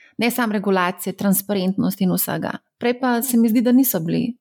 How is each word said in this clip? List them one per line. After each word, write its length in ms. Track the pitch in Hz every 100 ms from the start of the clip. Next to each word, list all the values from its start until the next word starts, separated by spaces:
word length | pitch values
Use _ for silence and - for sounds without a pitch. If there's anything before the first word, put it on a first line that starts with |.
| - -
ne 120 | 233
samo 220 | 240 233
regulacije, 600 | 208 196 190 180 185 196 185
transparentnosti 880 | 202 190 - 202 185 190 180 190 185
in 80 |
vsega. 460 | 175 - 160 - - _ -
Prej 200 | 233 247
pa 220 | 254 240
se 160 | 269 233
mi 100 | 226
zdi, 140 | 220
da 100 | 233
niso 280 | 247 269 190
bili 340 | 165 165 165 -